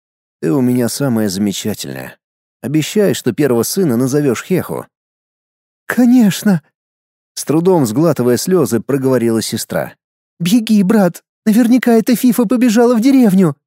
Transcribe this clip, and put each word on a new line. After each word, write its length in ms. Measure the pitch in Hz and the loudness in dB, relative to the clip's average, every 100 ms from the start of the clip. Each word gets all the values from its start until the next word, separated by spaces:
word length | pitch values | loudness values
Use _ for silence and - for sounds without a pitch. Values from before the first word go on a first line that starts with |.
| _ _ _ _ | _ _ _ _
«Ты 100 | 160 | -2
у 80 | 147 | 0
меня 300 | 123 123 117 | 0 0 -2
самая 400 | - 143 113 104 | -2 -2 -2 -2
замечательная. 880 | 92 101 - 107 95 71 65 67 - _ _ _ _ | -2 -4 -4 -8 -8 -10 -12 -16 -20 _ _ _ _
Обещай, 540 | 117 151 147 214 190 | -4 -4 -2 0 0
что 180 | - 123 | -2 -4
первого 300 | 101 139 117 | -2 0 0
сына 340 | 107 190 170 117 | -2 -2 -2 0
назовёшь 480 | 131 147 143 110 | 0 0 -2 -4
Хеху». 420 | - 175 - 65 - _ _ _ _ _ _ _ _ _ - | -4 -4 -4 -10 -12 _ _ _ _ _ _ _ _ _ -6
«Конечно!» 760 | - 247 254 208 - 214 175 - _ _ _ _ _ _ | 0 4 4 2 0 0 -2 -4 _ _ _ _ _ _
С 100 | - | -12
трудом 420 | - 156 180 175 117 | -4 0 2 2 0
сглатывая 500 | 113 165 139 123 120 | 0 0 0 0 0
слёзы, 440 | - 185 117 113 | 0 0 0 -2
проговорила 600 | - 139 131 127 117 113 | -2 -2 0 0 0 -2
сестра. 540 | - 113 - 85 62 - _ _ _ _ | -4 -8 -6 -8 -8 -14 _ _ _ _
«Беги, 440 | 175 233 220 208 | 0 0 2 2
брат! 420 | 185 226 175 - _ _ 220 | 4 2 2 -2 _ _ 0
Наверняка 460 | 214 240 254 247 | 2 2 2 2
эта 220 | 226 220 247 | 2 2 0
фифа 280 | 254 226 | 2 0
побежала 500 | 220 254 247 214 240 233 | 0 0 2 2 2 2
в 40 | |
деревню!» 560 | 262 269 220 190 170 139 | 2 4 4 4 2 -2